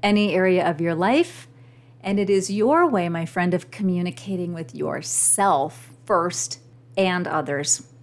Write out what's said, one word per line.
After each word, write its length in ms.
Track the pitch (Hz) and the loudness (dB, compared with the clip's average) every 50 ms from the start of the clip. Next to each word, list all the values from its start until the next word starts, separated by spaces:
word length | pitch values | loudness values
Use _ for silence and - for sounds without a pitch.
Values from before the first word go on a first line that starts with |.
| - | 2
any 320 | 202 208 208 208 208 160 | 4 4 4 2 2 2
area 340 | 185 185 185 185 180 - 165 | 2 4 4 4 4 2 0
of 120 | 170 147 | 0 0
your 140 | 170 170 165 | -2 -2 0
life. 540 | 160 180 202 247 302 349 - - - - - - - - - - - - - - - | 0 0 2 2 2 2 0 -4 -18 -20 -20 -20 -20 -20 -20 -20 -20 -20 -20 -20 -12
And 180 | - 190 202 202 | -6 -4 -2 -2
it 100 | 202 190 | 0 2
is 220 | 202 190 185 - | 2 0 0 -2
your 380 | 196 208 214 247 294 330 349 330 | -2 0 2 4 4 4 4 4
way, 200 | 254 196 175 170 | 2 0 0 0
my 180 | 170 165 165 | -2 -4 -6
friend, 280 | 165 - 185 175 180 175 | -4 -2 0 0 2 0
of 160 | 180 - - | 0 -4 -6
communicating 800 | - - 202 185 180 175 175 180 - - - 196 190 180 180 175 175 | -10 -4 -2 -2 0 0 -2 -4 -6 -10 -10 -8 -6 -6 -6 -6 -8
with 220 | 165 165 165 - | -10 -10 -12 -8
yourself 1160 | 147 147 151 147 156 156 - - - - - - - 196 202 175 139 139 - - - - - - _ - | -8 -6 -6 -6 -6 -6 -4 -2 0 2 2 2 4 4 4 4 2 0 -2 -6 -14 -20 -20 -20 _ -4
first 540 | - 214 175 170 175 170 - - - - - - - - - - _ - | 0 0 2 2 0 -2 -4 -8 -8 -10 -14 -18 -20 -20 -20 -20 _ -2
and 320 | - 190 185 180 180 175 - | 0 0 2 2 -2 -2 -2
others. 580 | 160 160 147 139 143 139 147 147 - - - - - - | -2 -4 -2 -2 -4 -4 0 -2 -2 -2 -4 -18 -20 -20